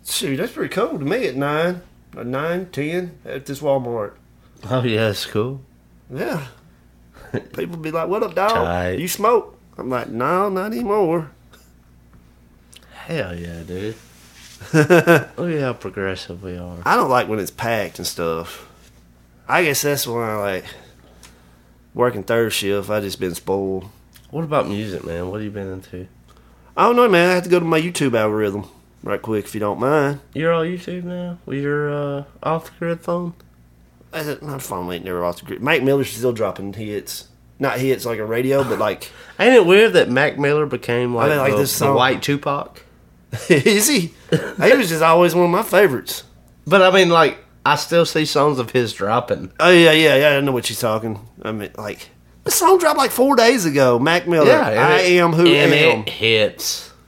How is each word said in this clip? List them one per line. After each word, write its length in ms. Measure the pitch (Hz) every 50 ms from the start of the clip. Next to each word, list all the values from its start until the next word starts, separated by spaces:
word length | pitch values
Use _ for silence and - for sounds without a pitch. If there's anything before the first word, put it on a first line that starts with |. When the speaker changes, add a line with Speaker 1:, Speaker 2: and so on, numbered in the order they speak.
| _
Speaker 1:
shoot, 320 | - - - - 156 135
that's 160 | 131 190 247
pretty 220 | - 311 - - -
cool 260 | 190 226 - 311 180
to 60 | 139
me 220 | 143 196 254 247
at 80 | 156 123
nine, 440 | 135 143 143 147 151 165 175 180 175 - - _ _ _ _ -
or 80 | 113 113
nine, 400 | 120 127 135 151 165 175 180 190 180
ten 460 | - 139 147 151 170 180 180 175 156 - _
at 220 | - - 139 135
this 160 | - 139 131
Walmart. 520 | 147 156 139 135 123 120 120 113 104 101 - _ _ _ _ _ _ _ _ - - 101
Speaker 2:
Oh, 140 | 127 131 120
yeah, 220 | 123 110 107 113
that's 180 | 110 98 - -
cool. 360 | - - 107 110 127 139 135 - _ _ _ _ _ _ _ _ _ 127
Speaker 1:
Yeah. 340 | 139 214 320 277 160 135 123 - - _ _ _ _ _ _ _ _
<laughs> 320 | _ _ _ - - - - 113 - - -
People 220 | - 170 170 170
be 140 | 165 156 156
like, 180 | 156 165 160 170
"What 120 | 190 220
up, 140 | 226 196 160
dog? 160 | 180 196 214
Speaker 2:
Tight. 480 | 226 208 - 85 87 90 90 90 92 -
Speaker 1:
You 80 | 165
smoke?" 500 | 180 - - 202 226 247 220 - - - _ _ _ _
I'm 120 | - - 127
like, 200 | 127 123 - -
"No, 400 | - 113 127 143 175 185 202 208
not 240 | 190 185 190 214 226
anymore." 580 | 240 247 202 202 214 196 160 165 175 156 143 - _ _ _ _ _ _ _ _ _ _ _ _ _ _ _ _ - _ _ _ _ _ _ _ _ _ _ - - - _
Speaker 2:
Hell 420 | - - - - 165 156 104 90 87 85
yeah, 220 | 87 87 85 85 82
dude. 320 | 85 87 92 101 110 113 - - _ _ - - - _
Speaker 1:
<laughs> 400 | - - - - - - - -
Speaker 2:
Look 160 | 160 143 - 180 165 160 175 170 147 - - - -
at 220 | 170 175 160 151
how 120 | 139 127 120
progressive 680 | - - 101 92 104 98 95 92 90 - - 90 87 98
we 140 | 92 90
are. 220 | 90 87 90 87 85 85
Speaker 1:
I 100 | 143 190
don't 120 | 247 208 139
like 200 | 127 123 110 90
when 100 | 110 107
it's 120 | 92 -
packed 460 | - - 117 117 117 110 98 82 -
and 100 | - 87
stuff. 600 | - - - 85 82 82 82 82 - - - - - - _ _ - _ _ _ _ _ _ _ _ _ _ _
I 160 | - 127 170 180
guess 200 | 151 139 - -
that's 220 | 147 143 131 -
why 260 | 123 117 120 117 110
I 40 | 107
like 300 | 107 101 101 95 90 - - - - - - _ - _ _ _ - - - _ _ _ _ _ _ _ _ _ _ _ _ _
working 300 | - 123 123 117 104 92
third 280 | - 117 113 117 110
shift. 380 | - - 104 98 101 101 95 101
I 100 | 107 107
just 220 | 101 98 87 -
been 140 | 95 90 85
spoiled. 500 | - _ - 95 98 98 95 95 95 92 101 _ _ _ _ _ - _ _
Speaker 2:
What 120 | - 151 165
about 240 | 147 156 139 -
music, 380 | - 101 101 110 104 92 - -
man? 220 | 80 85 85 90 92
What 60 | 98
have 80 | 107 107
you 60 | 104
been 200 | 101 104 98 95
into? 360 | 95 95 92 - - 90 92 - _ _ _ _ _ _ _ _ _ _ _ _ _
Speaker 1:
I 120 | - 180
don't 80 | 226 240
know, 120 | 247 247
man. 220 | 233 185 170 175 180
I 40 | 180
have 80 | 180 175
to 80 | 180
go 80 | 175 175
to 60 | 170
my 140 | 165 165 160
YouTube 380 | 160 180 175 - 147 135 117
algorithm 500 | 113 107 107 107 107 107 104 98 104 104 - _ - _ _ _ _ -
right 180 | - 101 -
quick, 240 | - 110 110 107 101
if 80 | - -
you 60 | 107
don't 200 | 104 104 95 -
mind. 420 | 117 135 151 156 143 139 143 139 - _ -
Speaker 2:
You're 180 | 135 156 165
on 140 | 170 165 160
YouTube 380 | 170 180 180 175 - 175 180 180
now? 340 | 175 180 180 180 175 175 175 _
With 160 | - 139 139
your, 320 | 143 143 147 147 147 147 147
uh, 300 | 147 143 143 143 139 143 - _ -
off 240 | - 151 160 165 160
the 60 | - - _
grid 220 | 170 170 170 170
phone? 340 | - - 175 175 175 170 170 _ - _ _ _ _ _ _ _ _ _ _ _ - _
Speaker 1:
I 120 | - 160 151
said, 180 | 147 139 -
my 160 | - 151 135
phone 340 | 135 - - 101 90 90 87
ain't 140 | 90 87 92
never 180 | 92 90 87 87
off 140 | 87 85 -
the 60 | -
grid. 160 | - 98 -
Mac 220 | 107 143 165 143 123
Miller's 260 | 135 139 139 131 -
still 240 | - 107 120 127 117
dropping 400 | 107 107 95 90 - 95 101 95
hits. 540 | 104 110 104 104 101 - - - - - _ _ _ _ _ _ _
Not 180 | 135 135 113
hits 300 | 123 131 135 127 101 -
like 100 | 120 117
a 80 | 107 107
radio, 380 | 107 113 120 127 131 135 139 135
but 160 | 120 107 98
like 320 | 110 104 92 - - - - - -
Speaker 2:
<laughs> 140 | - - -
Ain't 140 | 190 240 262
it 140 | 233 185
weird 260 | 170 185 202 226 220 180
that 160 | 170 - -
Mac 300 | 123 131 147 143 - 120
Miller 260 | 143 139 147 151 151
became, 480 | 139 123 113 - - 120 120 123 123 120
like, 140 | 117 120
Speaker 1:
I 20 | 147
mean, 80 | 151
like, 140 | 143 131 135
Speaker 2:
the, 60 | 135 -
Speaker 1:
this 140 | 139 123 -
Speaker 2:
the 120 | - 120
Speaker 1:
song. 100 | 139 139
Speaker 2:
white 280 | 131 127 131 127 - -
Tupac? 580 | - 143 147 - 151 139 143 - - - - - _ _ _ _ _ _
Speaker 1:
<laughs> 360 | _ _ _ - 110 - -
Is 380 | 175 143 131 220 208 208 202
he? 280 | - 294 220 170 156 - - - -
He 420 | 165 170 - - - - - 196 269
was 160 | 285 220 165
just 140 | 165 160 160
always 320 | 165 165 175 175 170 156
one 100 | 175 175
of 60 | 175
my 100 | 170 196
favorites. 600 | 226 - - 185 208 170 131 110 - - - - - - - - _ _ _ _ _
Speaker 2:
But, 160 | 147 175 196
I 80 | 185 185
mean, 200 | 190 196 185 170
like, 280 | 170 165 160 131 - - - _ _ _ _
I 120 | 135 147
still 320 | 139 - - 170 170 165
see 180 | 160 - 160 156
songs 320 | 147 - 156 143 151 143
of 140 | 127 120 110
his 220 | - 127 120 107 -
dropping. 580 | - 98 101 110 120 - - 101 71 76 95 - -
Speaker 1:
Oh, 100 | 156 175
yeah, 220 | 180 170 170 160
yeah, 240 | 156 160 160 151 139
yeah. 220 | 135 147 151 143
I 40 | 139
know 100 | 143 139 131
what 180 | 120 107 -
you're 60 | 113
talking. 420 | - - 113 107 107 110 113 107 104 110 - _ - -
I 80 | 104
mean, 180 | 110 107 101 - -
like, 320 | - 107 104 - - - - _ _ _ _ _ - _
the 80 | -
song 260 | - - 370 359 381
dropped, 200 | 359 349 302 302
like, 140 | - 277 220
four 260 | - - 254 277 277
days 260 | 233 226 233 262 247 175
ago. 320 | 165 139 143 135 127 123
Mac 300 | 117 131 156 170 180 175
Miller, 200 | 175 170 160 147
Speaker 2:
Yeah, 200 | 226 285 311 269 117
and 100 | 110 110
Speaker 1:
I 200 | 131 170 175 185
Speaker 2:
it, 120 | 185 180 180
Speaker 1:
Am 140 | 175 175 170
Who 140 | 160 160 175
I 80 | 170 143
Speaker 2:
and 180 | 143 143 143 143
Speaker 1:
Am. 260 | 143 156 160 139 110
Speaker 2:
it 80 | 104 -
hits. 840 | - - 107 113 113 110 107 98 - - - - - - - - - _ _